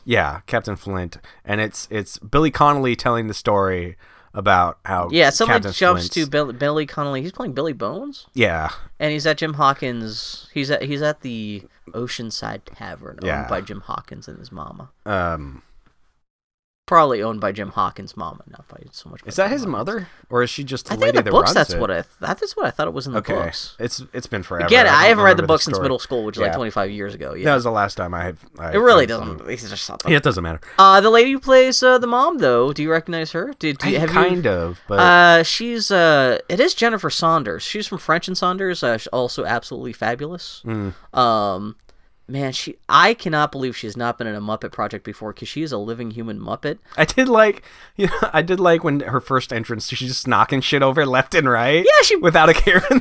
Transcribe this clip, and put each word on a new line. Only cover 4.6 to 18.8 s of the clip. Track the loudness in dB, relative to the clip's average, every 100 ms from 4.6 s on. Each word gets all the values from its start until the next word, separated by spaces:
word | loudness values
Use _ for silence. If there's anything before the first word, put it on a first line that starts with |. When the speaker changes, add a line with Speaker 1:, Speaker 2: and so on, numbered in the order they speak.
| 4 -2 -4
Speaker 1:
how | -4 0
Speaker 2:
Yeah, | 4 4
someone | 4 2 2
Speaker 1:
Captain | 0
Speaker 2:
jumps | 0 2 2 -2
Speaker 1:
Flint's | -4
Speaker 2:
to | -2
Bill-, | -2 -2
Billy | -4 -2 -2 -4
Connolly. | -6 -6 -4
He's | -8
playing | -8 -8
Billy | -6 -6
Bones? | -6 -8 -8 -12 -16 -10
Speaker 1:
Yeah. | -2 0 0 -6 -8 -14 -6
Speaker 2:
And | -4
he's | -2 -2
at | -2
Jim | -4
Hawkins. | 0 0 0 -4 -6 -8 -10 -12 -14 -10 -6
He's | -4
at, | -4
he's | -4 -4
at | -4 -4
the | -8 -10 -10 -12 -16 _ -14
Oceanside | -10 -10 -10 -10 -10 -10 -12 -16
Tavern, | -18 -16 -16 -18 -10
owned | -6
Speaker 1:
Yeah. | -4 -4
Speaker 2:
by | -8
Jim | -8 -14
Hawkins | -12 -12 -12 -18 -18
and | -20
his | -18
mama. | -16 -16 -16 -20 _ -6
Speaker 1:
Um, | -4 -2 -4 -10 -16 _ -20 _ _ _ _ _ _ _ _ _ _ 2
Speaker 2:
Probably | 4 4 0
owned | -4 -4
by | -6
Jim | -6 -8
Hawkins' | -4 -4 -6 -16 -12
mama, | -12 -14 -20
not | -20 -20
by | -20